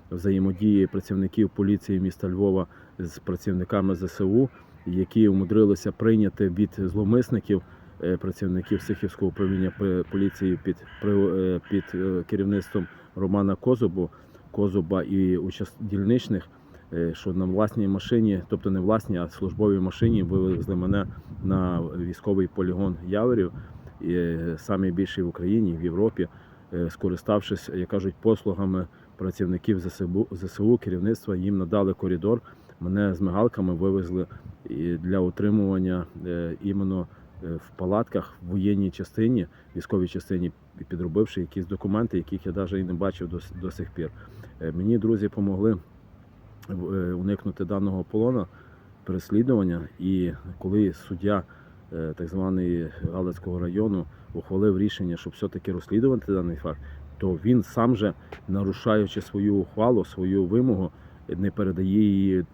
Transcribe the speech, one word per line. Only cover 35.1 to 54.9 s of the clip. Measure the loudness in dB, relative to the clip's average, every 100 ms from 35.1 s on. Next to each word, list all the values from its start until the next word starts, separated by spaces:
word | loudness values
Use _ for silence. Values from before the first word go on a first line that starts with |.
| 0
утримування, | 0 0 2 2 2 2 0 -2 -4 -10 -6
е, | -4 -4 -4
іменно, | -4 -2 -2 -2 -6 -12 -20 -14
е, | -10 -10
в | -10 -6
палатках | 0 0 0 -4 -6 -10
в | -6
воєнній | 0 2 2 0
частині, | -4 -8 0 2 2 -2 -8 -14 -12
військовій | -4 -2 0
частині, | -4 -4 -4 -4 -6 -16 -18 -10
підробивши | -6 -2 0 0 -2
якісь | -6 -6 -6
документи, | -6 -2 0 0 -2
яких | -4 -6 -6
я |
даже | -4 -4 -2
і |
не | -2
бачив | -2 -2 -4 -8
до | -8
с-, | -10 -10
до | -10
сих | -8 -10
пір. | -8 -10 -10 -18 -20 -20 -10
Е, | -6
мені | -2 0 2
друзі | 2 0 0
помогли | -2 -2 2 2 0 -4 -20 -20 -20 -20 -20 -20 -20 -10
в-, | -8 -4
е, | -2 -2
уникнути | -2 -2 -2 -4 -6 -4
даного | -2 0 -2
полону, | -2 0 2 2 -2 -10 -20 -20 -20 -16
переслідування, | -6 -6 0 2 4 4 4 0 -6 -4
і | 0 2 0 -4 -12 -8
коли | 0 2 2
суддя, | 0 -8 -4 0 0 -2 -14 -20 -20 -12
е, | -6 -6 -6
так | -6
званий | -2 0 0 0 0 -4 -6 -6
Галицького | -4 -4 -6 -6 -4
району | -2 0 2 0 -2 -10 -14
ухвалив | -12 -4 2 4 4
рішення, | 2